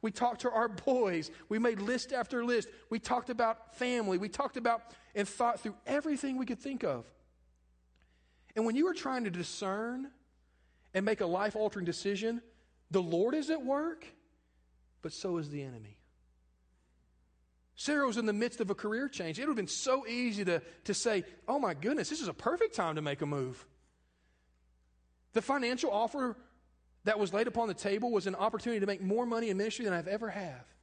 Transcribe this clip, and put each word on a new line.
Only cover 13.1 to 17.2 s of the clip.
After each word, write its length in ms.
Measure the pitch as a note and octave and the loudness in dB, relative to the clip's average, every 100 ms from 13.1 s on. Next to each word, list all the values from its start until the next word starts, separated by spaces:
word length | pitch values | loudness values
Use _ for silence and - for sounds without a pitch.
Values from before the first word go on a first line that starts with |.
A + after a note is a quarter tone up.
| E3+ G#3+ | 2 4
is 140 | D4+ C#4+ | 2 0
at 160 | D#4+ | -2
work, 420 | B3+ C#4 D#4+ E4 - - _ _ _ _ _ _ _ _ | 0 0 -2 -6 -14 -20 _ _ _ _ _ _ _ _
but 140 | D#3+ | -12
so 240 | - F#3+ E3+ | -6 -4 -2
is 100 | D3 | -4
the 140 | D3 | -6
enemy. 340 | C3+ A#2+ G#2 G#2 _ _ _ _ _ _ _ _ _ _ _ _ | -8 -12 -16 -20 _ _ _ _ _ _ _ _ _ _ _ _